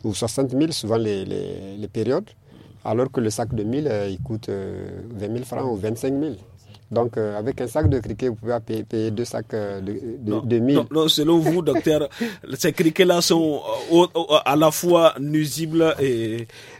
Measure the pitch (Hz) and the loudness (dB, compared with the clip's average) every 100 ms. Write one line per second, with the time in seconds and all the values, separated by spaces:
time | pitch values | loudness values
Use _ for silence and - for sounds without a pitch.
0 | 113 101 113 - 135 127 165 143 104 117 | -6 -4 -4 -2 0 0 0 -2 -2 0
1 | 107 98 98 98 95 92 95 101 101 113 | 0 -2 -4 -6 -8 -10 -12 -12 -8 -4
2 | 110 156 220 - _ - - - 110 113 | 0 -2 -4 -16 _ -20 -20 -12 -4 -2
3 | 127 131 107 107 120 117 104 135 151 104 | 0 0 -2 -2 -4 -4 -2 -2 -2 -2
4 | 101 95 - 110 - 98 95 95 95 92 | -4 -6 -8 -8 -6 -8 -8 -10 -10 -12
5 | 104 98 104 120 127 127 131 104 107 110 | -12 -8 -6 -6 -6 -6 -4 -2 -4 -2
6 | 135 139 151 107 - - - - - 117 | -2 -2 -2 -6 -14 -20 -20 -20 -4 -2
7 | 117 117 107 104 117 - 120 156 156 135 | 0 -2 -4 -4 -4 -4 -4 0 2 2
8 | 113 107 127 110 110 120 113 110 107 113 | -2 -4 -4 -4 -4 -4 -4 -6 -4 -2
9 | 110 107 117 113 110 110 101 98 95 110 | -2 -2 -4 -6 -6 -6 -6 -6 -8 -8
10 | 113 131 107 104 110 117 123 143 139 151 | -8 -8 -4 -2 2 2 4 4 2 0
11 | 160 151 151 170 160 175 147 131 - - | 2 2 4 4 4 2 2 0 2 0
12 | - - 226 185 - 131 165 - 160 156 | 0 -4 -6 -8 -10 -4 -2 2 2 6
13 | 180 175 - 165 160 135 87 120 139 170 | 4 4 4 2 2 -2 -4 -6 4 6
14 | 175 165 160 151 - 151 160 - 175 170 | 6 2 2 2 4 4 4 4 4 6
15 | 160 127 143 156 151 151 160 165 160 151 | 6 4 0 0 0 -4 -2 2 2 2
16 | 139 117 113 117 113 - - - | 0 0 -2 -4 -8 -16 -20 -12